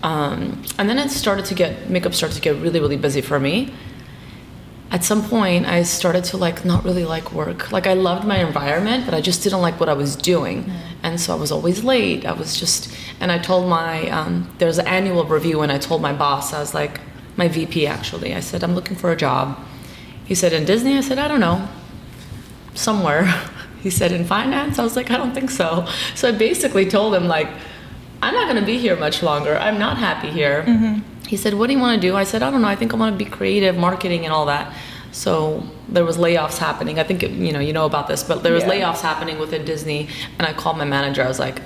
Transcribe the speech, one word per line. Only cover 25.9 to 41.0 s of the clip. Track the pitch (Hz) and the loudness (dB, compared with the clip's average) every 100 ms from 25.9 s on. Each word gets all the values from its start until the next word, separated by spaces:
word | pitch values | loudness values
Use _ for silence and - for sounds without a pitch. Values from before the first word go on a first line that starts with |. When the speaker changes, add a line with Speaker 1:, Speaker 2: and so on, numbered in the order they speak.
| - - - | -4 -6 0
Speaker 1:
So | 247 | 2
I | |
basically | 214 220 349 277 190 190 | 4 2 4 2 4 4
told | 202 214 | 4 4
him, | 190 175 | 4 4
like, | 160 156 - - - - - - - | 2 0 -6 -14 -16 -16 -16 -16 -4
"I'm | - | 0
not | 453 403 | 2 2
gonna | 240 202 | 2 2
be | 240 | 2
here | 240 170 | 2 2
much | 151 - | 0 0
longer. | 165 147 147 151 | 0 2 2 2
I'm | 214 208 | 2 0
not | 214 277 | 0 0
happy | 208 156 160 | -2 -2 -4
here." | 160 143 143 160 | 0 2 2 4
Speaker 2:
Mm-hmm. | 233 220 214 208 - - | 4 4 0 -4 -14 -6
Speaker 1:
He | 202 | -2
said, | 220 202 | 0 0
"What | 233 | 2
do | |
you | 277 | 4
wanna | 247 220 | 4 4
do?" | 180 190 | 4 2
I | |
said, | 196 220 | 0 0
"I | 254 | 2
don't | 277 | 4
know. | 214 | 2
I | 196 | 2
think | 226 | 0
I | 214 | 0
wanna | 220 196 | 0 0
be | 208 | -4
creative, | - 196 202 196 175 | -2 2 4 4 4
marketing | 175 185 185 175 165 | 2 2 0 -2 0
and | |
all | 156 147 | 0 2
that." | 143 151 - - - - | 0 -2 -10 -14 -14 -14
So | - - 165 156 156 - - - | -4 0 2 2 -2 -6 -12 -2
there | 180 170 | 2 2
was | 165 | 4
layoffs | 170 170 151 - | 4 4 2 -2
happening. | 160 147 156 156 | -2 -2 -2 -2
I | |
think, | 160 185 | 0 0
you | - - 175 | 0 0 0
know, | 151 | 0
you | 143 | 0
know | 156 156 | 2 2
about | 156 139 | 0 -2
this, | 147 | -4
but | - 165 | -2 0
there | 170 | 4
was | 165 | 4
Speaker 2:
Yeah. | 180 196 | 4 2
Speaker 1:
layoffs | 180 160 | 2 0
happening | 165 160 165 156 | -2 -2 -4 -4
within | 156 160 151 | -4 -4 -2
Disney. | 156 151 147 151 - - - | -4 -2 -4 -4 -8 -12 -4
And | 160 | -2
I | |
called | 156 170 160 | 0 -2 0
my | 143 | 0
manager. | 139 | 0